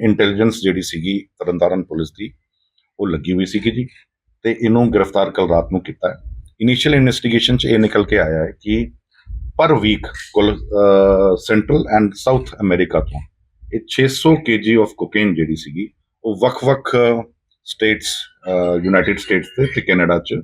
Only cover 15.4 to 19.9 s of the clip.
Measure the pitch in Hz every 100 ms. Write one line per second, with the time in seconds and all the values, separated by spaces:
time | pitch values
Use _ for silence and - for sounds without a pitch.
15.4 | 80 78 73 76 107 _ _ _ 113 98
16.4 | 123 - 127 135 - 123 120 117 113 _
17.4 | _ _ - - 110 104 - - - _
18.4 | 92 92 87 87 90 95 87 98 - 92
19.4 | - - 135 - -